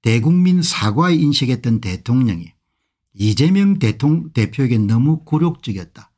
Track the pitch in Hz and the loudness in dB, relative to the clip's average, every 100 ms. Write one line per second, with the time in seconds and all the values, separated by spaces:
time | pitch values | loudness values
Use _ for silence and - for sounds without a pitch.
0 | 117 117 113 180 180 180 175 - 107 107 | 2 0 2 2 2 2 0 -2 -2 0
1 | 180 160 147 143 127 123 120 113 98 90 | 0 2 2 0 -2 -2 -2 -2 -2 -8
2 | - 123 123 87 80 _ _ _ _ _ | -2 0 0 -2 -10 _ _ _ _ _
3 | _ 98 104 104 151 190 202 196 110 104 | _ _ -2 2 2 4 2 2 0 0
4 | 143 160 160 - 110 - 131 117 104 113 | 0 0 -2 -4 -4 -2 -2 0 0 0
5 | 139 156 - 151 170 165 - 98 87 - | 0 -2 -2 -2 -2 -4 -10 -10 -12 -20
6 | - | -20